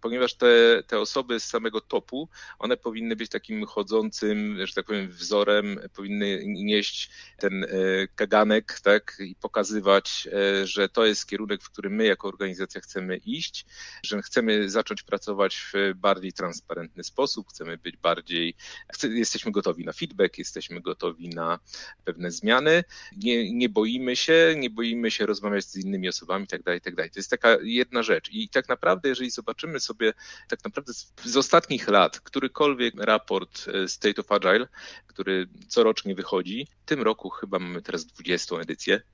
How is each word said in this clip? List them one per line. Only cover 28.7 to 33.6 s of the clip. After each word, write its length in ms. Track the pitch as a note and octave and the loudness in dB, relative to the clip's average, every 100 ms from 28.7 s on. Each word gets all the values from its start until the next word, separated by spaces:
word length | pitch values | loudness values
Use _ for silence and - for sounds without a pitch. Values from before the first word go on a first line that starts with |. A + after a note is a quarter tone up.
naprawdę, 400 | B2 - F#3 C#3+ | -2 2 2 0
jeżeli 220 | B2+ B2+ | -2 -4
zobaczymy 480 | - A2+ A#2 D#3+ D3 | -6 -8 -8 -8 -6
sobie 340 | - A2 A2+ - - - - | -8 0 0 -2 -12 -20 -10
tak 160 | A2+ | -8
naprawdę 300 | A2+ A#2+ C#3+ | -6 -8 -10
z, 200 | A#2+ - - - | -14 -16 -16 0
z 120 | B2 | 0
ostatnich 500 | C3+ E3+ - B2+ - | 6 4 4 -4 4
lat 320 | G2+ F2+ - | 6 6 2
którykolwiek 720 | - - C3 - D3 C3+ A#2+ A2 | -8 -4 -4 0 0 2 -2 -2
raport, 680 | G#2 G#2+ - G2 F2+ - | 2 2 2 -4 -4 -12